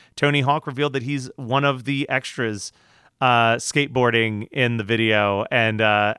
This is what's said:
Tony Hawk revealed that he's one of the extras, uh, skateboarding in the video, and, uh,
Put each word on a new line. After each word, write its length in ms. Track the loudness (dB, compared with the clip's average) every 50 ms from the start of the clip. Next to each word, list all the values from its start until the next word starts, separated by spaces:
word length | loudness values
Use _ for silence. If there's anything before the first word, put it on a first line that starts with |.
| -20 _ -4
Tony 260 | 0 2 2 2 2
Hawk 260 | 2 2 0 0 -2
revealed 260 | -6 -4 -2 -2 0 -2
that 100 | -4 -4
he's 260 | -4 -4 -6 -6 -8 -12
one 300 | -10 -4 -2 0 2 2
of 180 | 0 0 -2 -4
the 240 | -4 -4 -2 -2
extras, 640 | -2 -4 -4 -4 -6 -6 -4 -4 -4 -4 -6 -10 -14 -16 _ _ _ _ _ _ _ _ -2
uh, 360 | 2 2 4 4 4 2 2
skateboarding 880 | 0 -2 -2 -2 -2 -2 0 0 2 2 2 2 2 0 0 -2 -6 -8 -6
in 260 | -2 -2 0 0 0
the 60 | -2 -2
video, 640 | -2 0 0 2 2 2 2 2 2 0 0 -2 0
and, 300 | 0 0 0 0 0 2
uh, 320 | 2 2 4 2 2 0 -2